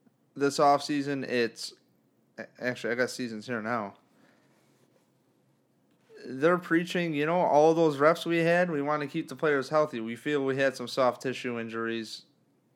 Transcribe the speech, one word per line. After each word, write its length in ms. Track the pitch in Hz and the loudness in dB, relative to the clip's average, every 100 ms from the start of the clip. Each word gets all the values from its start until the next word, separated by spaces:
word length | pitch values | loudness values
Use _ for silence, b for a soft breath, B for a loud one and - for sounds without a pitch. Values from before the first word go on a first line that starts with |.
| _ _ _ 135 | _ _ _ -2
this 240 | 139 151 | -2 4
offseason. 680 | 143 143 - 147 143 139 - | 4 4 2 -4 -4 -6 -2
It's, 460 | 123 117 - - - _ _ _ _ _ - - - | 0 0 -4 -14 -16 _ _ _ _ _ -18 -16 -8
actually, 340 | 123 120 113 | -8 -4 -4
I 20 | 120 | -2
guess 180 | 120 | -2
season's 340 | - 120 107 117 | -4 -8 -10 -8
here 140 | 117 | -8
now. 340 | 110 120 101 - _ b b b b b b b b _ _ _ _ _ _ _ _ _ _ _ _ - 123 | -4 -6 -6 -12 _ b b b b b b b b _ _ _ _ _ _ _ _ _ _ _ _ -20 -14
They're 340 | 131 160 180 | 0 2 2
preaching, 540 | - 170 180 180 170 | 2 0 2 -2 -2
you 120 | 147 151 | 0 0
know, 140 | 180 | 2
all 340 | 160 143 156 | 4 6 6
those 240 | 165 160 139 | 6 4 4
reps 280 | 151 170 165 | 4 4 0
we 120 | 170 | 0
had, 320 | 165 175 180 | 2 2 2
we 120 | 147 | -2
wanna 260 | 143 151 143 | -2 -2 -4
keep 200 | 160 156 | -6 -8
the 80 | 131 | -2
players 340 | 156 143 131 | 0 0 2
healthy. 300 | 156 151 117 | 0 0 -2
We 160 | 113 117 | -8 -6
feel 300 | 147 147 135 | -4 -2 0
we 100 | 135 | 2
had 180 | 135 127 | 0 0
some 120 | 120 | -6
soft 340 | - 123 120 | 0 2 0
tissue 380 | 131 117 123 117 | -4 -6 -6 -6
injuries 640 | 113 113 113 117 110 - - _ _ _ _ | -6 -6 -4 -4 -8 -14 -20 _ _ _ _